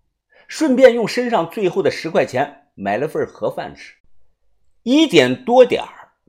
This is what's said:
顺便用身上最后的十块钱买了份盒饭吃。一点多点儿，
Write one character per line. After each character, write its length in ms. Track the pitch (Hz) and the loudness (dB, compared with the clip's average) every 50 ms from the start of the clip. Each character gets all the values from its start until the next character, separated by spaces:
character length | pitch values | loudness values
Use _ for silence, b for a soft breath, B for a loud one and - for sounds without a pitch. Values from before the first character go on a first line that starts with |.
| _ _ _ _ _ b b b b b | _ _ _ _ _ b b b b b
顺 260 | - - 302 311 254 | -8 -4 -2 0 2
便 180 | 226 262 247 233 | 6 6 4 4
用 140 | 240 220 | 4 -2
身 240 | 180 - 240 247 247 | -4 -4 -4 -4 -2
上 180 | 226 196 165 165 | -2 -2 -4 -4
最 200 | - 233 208 180 | -6 -4 -4 -2
后 120 | 175 196 | -2 0
的 80 | 170 139 | -2 -2
十 220 | - - - 165 | -4 -4 -10 -4
块 160 | 170 190 135 | -2 -2 -2
钱 400 | - - 127 143 - - _ _ _ _ | -2 -2 -6 -6 -6 -8 _ _ _ _
买 240 | - 98 98 101 110 | -10 -6 -6 -4 -4
了 80 | 131 | -4
份 180 | - - 165 131 | -6 -6 -6 -8
盒 240 | - - - - 117 | -8 -8 -8 -8 -8
饭 240 | - - 147 - - | -8 -8 -12 -14 -16
吃。 180 | - - - - _ _ _ - - - _ _ _ _ _ _ _ _ _ _ _ _ | -20 -20 -20 -20 _ _ _ -20 -20 -20 _ _ _ _ _ _ _ _ _ _ _ _
一 240 | 226 254 302 320 | 0 2 2 2
点 380 | 277 185 156 127 123 127 123 - | 4 4 4 4 4 0 -4 -4
多 200 | - 240 254 247 | 0 4 4 4
点 180 | - - - 117 | 4 4 -4 -6
儿， 280 | - - - - _ _ _ _ | -8 -14 -20 -20 _ _ _ _